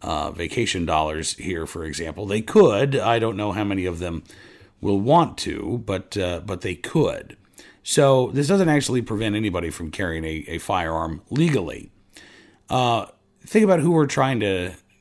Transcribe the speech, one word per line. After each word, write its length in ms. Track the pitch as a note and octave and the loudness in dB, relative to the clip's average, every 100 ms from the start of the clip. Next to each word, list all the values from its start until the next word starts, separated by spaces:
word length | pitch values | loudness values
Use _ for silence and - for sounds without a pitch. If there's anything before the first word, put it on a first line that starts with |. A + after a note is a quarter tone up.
uh, 300 | - D2+ D2+ | -6 -4 -4
vacation 540 | E2 E2 - A2+ F#2 E2 | -6 -6 -2 -2 -2 0
dollars 480 | D#2 D#2 D#2 D#2 | 0 0 -2 -6
here, 320 | - F#2 E2+ D#2 | -6 -6 -6 -6
for 180 | E2+ | -8
example. 420 | D#2 D2 E2 D2+ G2+ | -8 -8 -8 -8 -4
They 160 | G#2+ | -4
could. 540 | A2 G#3+ E3 G#2 C#3 C3+ | 2 6 6 6 2 0
I 240 | G2+ A#2 | 2 2
don't 180 | A2+ G2+ | 0 -2
know 140 | G#2 | -4
how 120 | G2 | -2
many 220 | G2+ F#2+ F2+ | -2 -2 -2
of 140 | E2+ | -4
them 240 | F2 E2 - - - - - _ | -6 -8 -10 -20 -20 -20 -20 _
will 200 | G2 G2+ | -2 0
want 380 | A2+ E3 D#3 - | 4 4 4 -4
to, 440 | F#2+ D#2+ F#2+ A#2+ G#2+ | -8 -6 -4 -6 -4
but, 320 | F#2+ - G#2 | -6 -4 -4
uh, 240 | F2+ E2+ G2+ | -4 -4 -6
but 160 | F2+ | -6
they 140 | G2 F2 | -6 -8
could. 640 | - E3 G#2 G1+ - - _ - - _ | -2 0 0 -2 -12 -20 _ -20 -20 _
So 480 | - - C#3 C3 B2 | -2 4 6 6 2
this 140 | C3+ C#3+ | 0 2
doesn't 220 | G3 E3 | 4 4
actually 320 | D3 C3+ B2 | 2 2 -2
prevent 340 | A2 G#2+ A2 G#2 | -2 -2 -2 0
anybody 340 | G#2+ F2 E2+ | 0 -2 -4
from 220 | - D#2+ | -8 -10
carrying 320 | D#2 F#2 D#2+ | -6 -4 -4
a, 220 | D#2+ D#2+ - | -6 -8 -8
a 100 | E2 | -8
firearm 640 | - F#2+ E2 E2 E2 D#2 - | -2 -2 0 -2 -4 -8 -6
legally. 640 | C3 E3 B2+ D#2+ - - _ _ - - - - _ _ | 0 2 2 -2 -10 -16 _ _ -20 -20 -20 -20 _ _
Uh, 360 | B2+ B2 A2+ - _ _ _ - | 0 2 0 -4 _ _ _ 0
think 180 | A3 | 4
about 160 | G#3 F3 | 6 6
who 120 | E3 | 6
we're 140 | D#3+ C#3 | 4 4
trying 320 | - C3 B2 | 2 2 2
to 340 | G#2 F#2+ F2+ - _ _ | 0 0 -2 -8 _ _